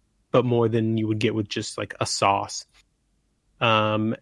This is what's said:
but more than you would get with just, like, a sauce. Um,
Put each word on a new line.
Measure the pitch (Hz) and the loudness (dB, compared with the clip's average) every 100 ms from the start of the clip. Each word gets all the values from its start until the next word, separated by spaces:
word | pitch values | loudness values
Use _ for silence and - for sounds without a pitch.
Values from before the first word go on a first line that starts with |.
| _ _ _ | _ _ _
but | 131 120 | 0 2
more | 120 113 | 2 2
than | 113 113 110 | 2 0 0
you | 110 | -2
would | 107 | 0
get | 110 107 | 0 0
with | 101 | -4
just, | 113 107 - | -6 -8 -8
like, | 104 - | -10 -6
a | 117 | -6
sauce. | - 101 101 101 - - _ _ _ _ _ _ _ _ _ | 0 2 2 -2 -10 -16 _ _ _ _ _ _ _ _ _
Um, | 120 110 107 107 110 - | 2 2 2 0 -2 -2